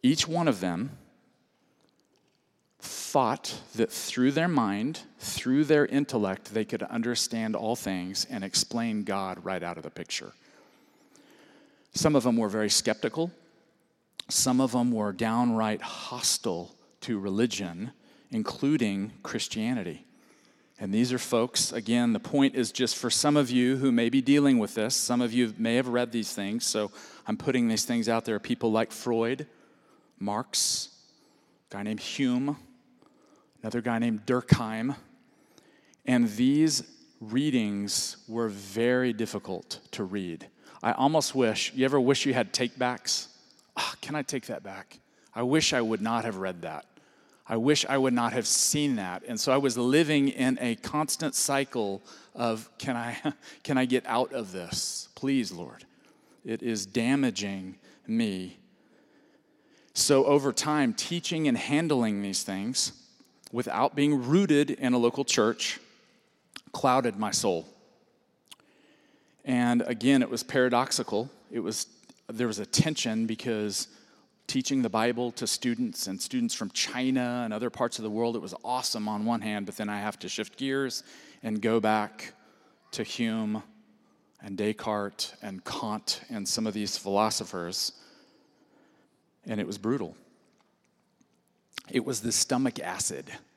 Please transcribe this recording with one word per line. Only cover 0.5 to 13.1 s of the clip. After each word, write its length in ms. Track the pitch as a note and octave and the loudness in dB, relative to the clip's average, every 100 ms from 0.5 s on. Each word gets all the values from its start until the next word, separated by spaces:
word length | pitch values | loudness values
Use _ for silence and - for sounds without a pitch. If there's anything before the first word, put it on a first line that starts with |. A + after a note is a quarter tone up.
| G#2 | 2
them 320 | F2+ F2 C3 - - _ _ _ _ _ _ _ _ _ _ _ _ _ _ _ _ _ | 0 -2 -4 -8 -20 _ _ _ _ _ _ _ _ _ _ _ _ _ _ _ _ _
thought 800 | - - - C#3+ B2 C3+ - - - | -14 -10 0 2 2 0 -6 -12 -12
that 160 | - A2+ | -2 -2
through 400 | - - - B2+ | -2 -8 2 2
their 180 | C#3+ E3+ | 2 2
mind, 520 | F3 G#2+ G2+ A#2 D#3 - - | 2 2 0 -4 -6 -14 -16
through 460 | - - C3 C3+ | -10 -6 0 2
their 200 | D3+ D3 | 4 4
intellect, 720 | C#3+ C3+ C#3+ B2 G#2 F#2+ - | 4 2 0 0 0 -2 -4
they 100 | G#2+ | -4
could 200 | G#2+ A2+ | -2 -4
understand 720 | G#2 A#2+ A#2 A#2+ - A#2 A2 A2 | -4 -4 -2 -2 -2 -2 -2 -2
all 180 | A2 | -2
things 500 | A#2+ - F#2+ F2+ F#2+ - | -2 -2 -4 -4 -6 -6
and 140 | B2 | -6
explain 580 | F#2+ - - A#2 A#2 G#2+ | -4 -2 -2 -2 -2 -2
God 420 | G#2 G2 F#2+ F2+ | -2 -2 -4 -6
right 180 | G2 F#2 | -4 -4
out 140 | E2+ E2+ | -4 -8
of 60 | |
the 80 | D#2 | -12
picture. 420 | - F2 - - - _ - _ _ _ _ _ _ - - - - _ _ _ | -12 -8 -8 -10 -20 _ -20 _ _ _ _ _ _ -20 -20 -20 -20 _ _ _
Some 200 | - D#3 | 2 4
of 80 | D3 | 4
them 140 | B2 A#2 | 4 2
were 120 | A2+ | 2
very 220 | G#2+ G#2+ | 0 2
skeptical. 640 | - - G#2+ B2 | 2 2 0 -2